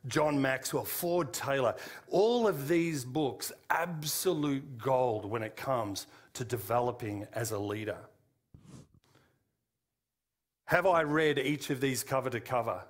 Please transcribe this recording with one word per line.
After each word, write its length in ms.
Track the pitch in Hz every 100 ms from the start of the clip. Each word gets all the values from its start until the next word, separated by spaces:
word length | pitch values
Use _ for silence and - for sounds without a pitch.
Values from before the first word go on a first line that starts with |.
| 127
John 340 | 156 151 143
Maxwell, 440 | 135 131 - 165 -
Ford 480 | - 175 175 143
Taylor, 420 | - 139 139 120 - - - -
all 400 | 175 214 240 220
of 220 | 156 139
these 340 | 170 170 151
books, 480 | 123 139 143 - - - -
absolute 1080 | 160 175 160 151 - 185 160 147 139 139 120
gold 480 | 135 127 127 107 98
when 180 | 113
it 140 | 110 -
comes 500 | - 127 104 98 - - - -
to 100 | 120
developing 840 | 117 98 120 123 117 113 101 104
as 180 | 113 113
a 80 | 107
leader. 380 | 101 107 107 - - _ _ _ _ - - - - _ _ _ _ _ _ _ _ _ _ _ _ _ _ _ _ _ -
Have 180 | 170 185
I 160 | 170
read 340 | 151 156 156 143
each 320 | 139 147 -
of 120 | 131
these 200 | 135 123
cover 280 | - 135 127
to 100 | 120
cover? 460 | - 127 113 92